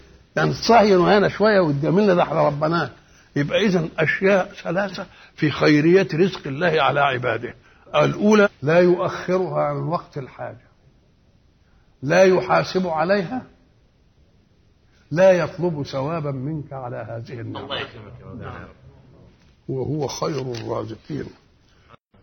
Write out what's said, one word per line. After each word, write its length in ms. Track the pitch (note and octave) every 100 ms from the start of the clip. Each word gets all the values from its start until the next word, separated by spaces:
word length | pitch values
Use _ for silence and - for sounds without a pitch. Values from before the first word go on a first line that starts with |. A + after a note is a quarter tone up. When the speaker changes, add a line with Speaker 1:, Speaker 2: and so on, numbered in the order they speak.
| - - _ -
Speaker 1:
يعني 160 | D#3
تصهين 440 | C#3 - A#3 G#3 F#3
وهنا 320 | E3+ G#3 F3
شوية 320 | - G#3+ G3+
وتجاملنا، 540 | E3+ C#3+ D#3 F3 G#3+
ده 80 | F3
إحنا 240 | D#3+ D#3 D3
ربناك. 460 | D3 D#3 E3+ C3+ - _ _ _ C#3+
يبقى 300 | D3 F3 G#3
إذن 220 | F3+ D#3 -
أشياء 540 | D#3 - F#3+ G3 F#3+ -
ثلاثة 440 | F3+ F3 G3+ F3+ F#3 - -
في 160 | - D3+
خيرية 580 | - D3 D3+ D#3 F#3 G3
رزق 320 | D#3 F#3 - -
الله 360 | C3+ F3 D#3
على 180 | C3+ C#3+
عباده. 540 | C#3 B2+ B2 A2 A#2 - _ _ -
الأولى 540 | D3+ D3 - G#3 G#3+ G3+ -
لا 160 | C3 E3
يؤخرها 840 | F3+ F3+ F3 - - F#3 F3+ D3+
عن 140 | D3+ C#3+
وقت 420 | C#3+ E3+ - D3
الحاجة، 480 | B2 - A#2+ A2 _ _ _ _ _ _ _ _ _ _ _ _ _ _
لا 200 | C3 E3+
يحاسب 640 | F#3+ F3+ - E3 E3 F#3 F3+
عليها، 560 | D#3 E3 G3+ E3+ B3+ - _ _ _ _ _ _ _ _ _ _ _ _ _ _ _ -
لا 220 | D3+ F#3+
يطلب 500 | F3+ B2 - F3 D3+
ثوابا 480 | C3+ C3+ C3+ E3 D3
منك 420 | C#3 C3 D#3+ C#3+
على 240 | C3+ B2 B2
هذه 440 | A2+ A#2 A#2 B2
النعمة. 240 | A2+ C#3
Speaker 2:
الله 160 | C3+ C3
يكرمك 400 | A#2 A#2 G#2 -
يا 60 | F#2+
مولانا. 420 | F#2+ C3 A#2+ F2+ F#2 - - _ - - _ _ _ -
Speaker 1:
وهو 380 | C3+ A#2+ D3+ -
خير 460 | - - D3 C3
الرازقين. 760 | A#2 A2+ A2+ A2 A2 - C#3+ A2 - _ _ _ _ _ A#2 _ _